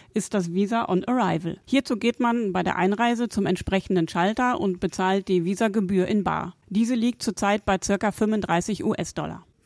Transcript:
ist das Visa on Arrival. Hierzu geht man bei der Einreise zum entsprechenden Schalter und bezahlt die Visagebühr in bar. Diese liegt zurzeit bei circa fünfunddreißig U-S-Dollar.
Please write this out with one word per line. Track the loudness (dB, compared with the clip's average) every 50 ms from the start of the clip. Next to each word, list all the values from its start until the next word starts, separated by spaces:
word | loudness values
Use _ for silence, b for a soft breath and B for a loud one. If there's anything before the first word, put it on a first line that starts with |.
| B B -4
ist | -4 -4 -2 0
das | -2 0 0
Visa | 0 0 0 2 0 -2 0 0
on | 0 0 0
Arrival. | 0 2 2 2 2 0 0 -2 -4 -8 -8 -4
Hierzu | 0 0 0 2 0 -2
geht | 0 0 0 0 2
man | 0 2 2 0 0 0
bei | 0 0 0
der | 0 2
Einreise | 2 2 2 2 2 2 2 2 0 -2 -2
zum | -2 0 0
entsprechenden | 0 0 0 -2 0 -2 0 0 2 2 2 2
Schalter | 0 0 0 0 2 2 0 0 0 0 0
und | 0 -2 -2 -2
bezahlt | -4 -4 -2 0 0 2 2 0 0
die | 2 0 2 2
Visagebühr | 0 0 0 0 0 2 0 0 2 2 2 2
in | 2 2 0 0
bar. | 0 -2 -2 -4 -6 -10 _ _
Diese | -4 0 0 2 2 0
liegt | 0 0 -2 -2 -2
zurzeit | -4 -6 -4 -2 0 0 0 0 0
bei | 0 0 0
circa | 0 0 0 0 0 -2
fünfunddreißig | 0 0 0 0 0 0 0 0 0 0 0 -2 -4 -2 -2
U-S-Dollar. | -2 -2 -2 -4 -6 -6 -6 -6 -6 -8 -12 -16 _ _ _ -2